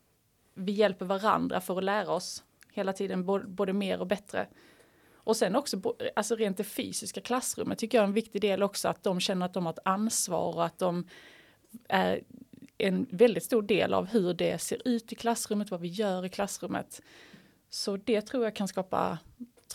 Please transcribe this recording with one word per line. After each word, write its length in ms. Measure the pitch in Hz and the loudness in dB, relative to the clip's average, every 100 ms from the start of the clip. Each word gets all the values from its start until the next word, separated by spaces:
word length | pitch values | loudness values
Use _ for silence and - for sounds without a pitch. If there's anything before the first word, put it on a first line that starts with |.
| _ _ _ _ _ | _ _ _ _ _
vi 180 | - 190 | -8 -2
hjälper 340 | 208 208 190 185 | 4 4 4 -2
varandra 560 | 196 214 165 170 180 | 0 4 4 2 -2
för 160 | 180 185 | -2 -2
att 60 | |
lära 280 | 190 208 170 | 0 0 0
oss, 320 | 165 - - - _ - | -2 -4 -12 -16 _ -12
hela 200 | - 190 | -4 -4
tiden, 320 | 190 196 185 180 | -2 -2 -2 0
bo-, 220 | 196 202 | -2 -2
både 260 | 185 196 | -2 0
mer 260 | 196 190 180 | 0 0 -2
och 80 | 185 | 0
bättre. 400 | 202 - - - - - - - _ _ - | -2 -2 -4 -4 -8 -20 -20 -20 _ _ -10
Och 220 | - 226 | 0 2
sen 180 | 202 226 | 2 2
också 220 | 285 196 | 0 -2
bo-, 180 | - - - - | -2 -4 -4 -2
alltså 200 | 214 220 | -2 0
rent 220 | 214 190 | 0 -2
det 60 | |
fysiska 580 | 202 - 233 175 202 - | -4 -4 -6 -6 -8 -8
klassrummet 580 | - 247 - - - 196 | -4 -4 -2 -4 -4 -4
tycker 180 | 220 240 | 2 4
jag 60 | |
är 40 | 196 | 4
en 60 | |
viktig 280 | 202 226 202 | 2 -2 0
del 220 | 202 190 | 0 2
också, 240 | 202 - - | 0 0 -2
att 160 | - | 0
de 160 | 208 180 | 0 0
känner 260 | - 185 180 | 0 0 0
att 80 | |
de 120 | 185 170 | -2 -4
har 80 | |
ett 60 | 160 190 | -2 0
ansvar 720 | 190 220 - - 170 175 165 | 0 0 0 0 0 0 0
och 100 | 170 | -2
att 140 | - | 2
de 280 | 185 175 180 - - - - _ _ - - | 0 0 -4 -12 -20 -20 -20 _ _ -18 -2
är 320 | 190 185 190 - - - - - - | 2 2 0 -6 -20 -20 -20 -16 -2
en 300 | 196 185 - | 0 2 0
väldigt 320 | 175 240 175 | 4 6 4
stor 180 | - 233 | 2 0
del 320 | 208 185 180 | 4 2 4
av 120 | 190 180 | 2 2
hur 280 | 220 175 | 2 2
det 240 | 175 175 175 | 2 0 0
ser 300 | - - 254 | -4 -4 0
ut 240 | 233 - | -2 -2
i 40 | - | -4
klassrummet, 560 | 233 226 - 208 208 | -2 -2 0 -2 -2
vad 80 | 180 | -4
vi 60 | 175 | -6
gör 380 | 180 208 185 185 | -2 -2 0 -4
i 40 | |
klassrummet. 720 | 185 202 - 185 196 - - - - - - - _ _ | -4 -4 -4 -6 -6 -6 -14 -20 -20 -20 -20 -20 _ _
Så 280 | - - 196 | -6 -4 -4
det 240 | 202 214 | 2 0
tror 220 | 214 262 | 0 -2
jag 120 | 226 214 | -2 -2
kan 120 | 196 | -4
skapa 500 | - 185 - 180 156 - - 240 _ - | -4 -2 0 0 -2 -10 -18 -18 _ -12